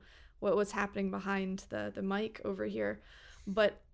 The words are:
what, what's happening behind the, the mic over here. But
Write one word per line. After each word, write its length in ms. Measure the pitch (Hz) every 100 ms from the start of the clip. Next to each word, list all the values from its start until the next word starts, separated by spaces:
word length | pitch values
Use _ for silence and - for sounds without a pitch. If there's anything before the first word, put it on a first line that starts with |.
| - - - -
what, 160 | 202 196
what's 160 | 202
happening 400 | 220 202 202 196
behind 540 | 196 196 196 190 190 -
the, 220 | 107 202
the 80 | 202
mic 400 | 196 196 214 - -
over 200 | 196 214
here. 360 | 214 208 208 - - - - 202
But 360 | 208 208 - -